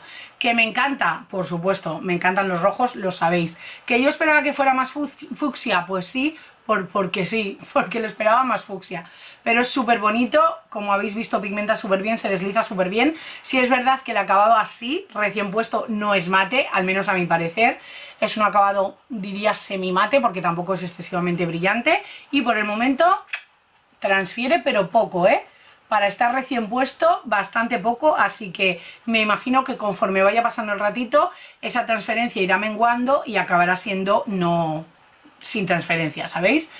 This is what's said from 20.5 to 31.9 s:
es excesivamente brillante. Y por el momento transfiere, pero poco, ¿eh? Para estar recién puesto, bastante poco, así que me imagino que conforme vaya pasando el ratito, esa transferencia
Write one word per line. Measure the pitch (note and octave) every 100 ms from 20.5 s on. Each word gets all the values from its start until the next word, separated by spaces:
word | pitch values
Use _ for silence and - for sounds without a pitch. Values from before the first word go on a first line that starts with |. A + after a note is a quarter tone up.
| E3+ F3+ F3+
es |
excesivamente | F3 - - F3+ F3 F3 E3
brillante. | E3 F#3 A3+ D#4 G4+ - - -
Y | C#4
por | A#3+ G#3+
el | G#3
momento | G#3+ B3+ C4 E4+ G4 - - - _ _ _ _ -
transfiere, | G3 G3 F#3 - C4 E4+
pero | D4+ G#3+ F3
poco, | E3+ D#3+ F3+ F#3+
¿eh? | F4 - _ - _ -
Para | G#3+ G3+
estar | G3 A#3+ C4
recién | B3+ A#3+ G#3
puesto, | B3 C4 - E4 F#4
bastante | B3+ G#3 - A#3 A3+ A#3
poco, | A3 A#3 D4+ -
así | G3+ - G3
que | F#3 F#3+ F3 - - -
me | A3+
imagino | G#3+ G3+ B3+ C4
que | C4 G#3+
conforme | G#3 F#3 G3 G3
vaya | G3 A3+
pasando | A#3 A#3+ G#3+
el | G3+
ratito, | G#3 A3+ B3 D4 F4+ - - -
esa | A3+ A#3+
transferencia | A3+